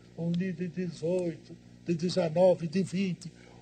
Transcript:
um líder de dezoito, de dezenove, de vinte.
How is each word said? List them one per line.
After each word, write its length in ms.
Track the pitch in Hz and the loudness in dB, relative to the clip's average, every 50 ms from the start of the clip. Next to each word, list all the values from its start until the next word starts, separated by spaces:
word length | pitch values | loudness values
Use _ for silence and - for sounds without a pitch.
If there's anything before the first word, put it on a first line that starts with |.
| - - - | -20 -16 -10
um 140 | - 165 170 | -6 -2 -2
líder 360 | 175 175 190 190 170 156 180 | 0 0 0 -2 -2 -4 -6
de 180 | 175 - 180 185 | -6 -4 -4 -6
dezoito, 720 | 165 143 - 151 170 180 180 180 170 156 - - - - - - - - - - | -6 -6 -4 -2 -2 0 0 -2 -2 -6 -8 -12 -18 -20 -20 -20 -20 -20 -10 -4
de 80 | - 175 | -2 -2
dezenove, 720 | 151 175 180 165 185 175 165 156 175 185 185 175 175 165 | 0 0 0 0 2 0 2 4 6 6 6 6 4 0
de 160 | 160 - 196 185 | -2 0 0 0
vinte. 480 | - 170 190 196 185 170 - - 160 - - - - - - | 0 0 -2 0 -2 -2 -4 -8 -14 -16 -18 -20 -20 -20 -8